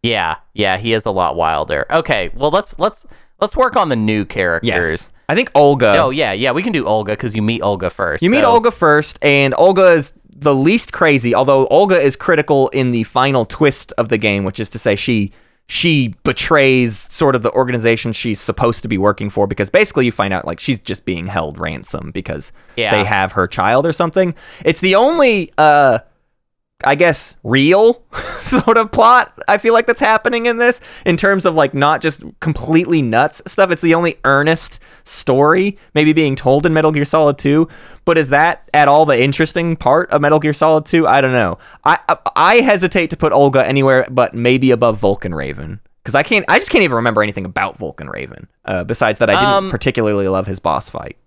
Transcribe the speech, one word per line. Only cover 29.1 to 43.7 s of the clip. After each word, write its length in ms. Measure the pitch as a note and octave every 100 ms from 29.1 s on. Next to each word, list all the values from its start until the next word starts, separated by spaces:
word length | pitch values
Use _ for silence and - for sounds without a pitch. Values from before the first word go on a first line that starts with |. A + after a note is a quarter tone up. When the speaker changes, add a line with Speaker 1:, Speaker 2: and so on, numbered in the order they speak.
| B3 - - -
Speaker 2:
I 80 | G3+
feel 160 | -
like 120 | A3+ A#3
that's 140 | A#3
happening 460 | C#4+ A3 A#3+ A#3 A#3+
in 120 | A3+
this, 200 | A#3+ A#3+ - - -
in 120 | E3+
terms 280 | G3 G3 F3
of, 80 |
like, 200 | D#3+ C#3
not 260 | C#3 C#3+ D#3
just 220 | D#3+ C#3+ - _
completely 640 | D#3+ D3+ B2 D#3+ F3 E3
nuts 400 | B2 A2 D3 - -
stuff. 240 | - F#3+
It's 100 | E3+
the 120 | E3+
only 240 | E3 E3+ -
earnest 560 | C3+ C#3 D3+ D#3+ - - - -
story 760 | - - - C3 D3 F3 G3+ G3 _
maybe 200 | D3+ D3+
being 240 | D#3 D3+ C3+
told 280 | B2+ C#3 E3
in 60 |
Metal 180 | D#3 D#3
Gear 100 | D3+
Solid 340 | C#3+ D#3+ D3 C#3+
two. 300 | C#3+ D3 E3 - - - -
But 120 | D#3+
is 120 | C#3
that 400 | C#3+ E3 - -
at 140 | D3+ C#3+
all 180 | D3 D3+
the 160 | B2+
interesting 540 | C3+ C3+ D#3 E3+ E3+ E3
part 340 | B2+ D3+ F3+
of 100 | D3
Metal 180 | D3 D#3
Gear 140 | D3+
Solid 320 | C#3+ D#3+ D#3 D#3
two? 200 | E3+ D#3
I 140 | C3
don't 140 | C3+
know. 240 | B2+ F#2+ F2+ - -
I, 140 | D3 E3+ -
I, 100 | D#3+ - -
I 200 | F3 A#3
hesitate 480 | C4 F3+ F3+ F#3+ D#3+
to 80 | E3+
put 160 | D#3
Olga 340 | B2 C#3+ C3+
anywhere 400 | -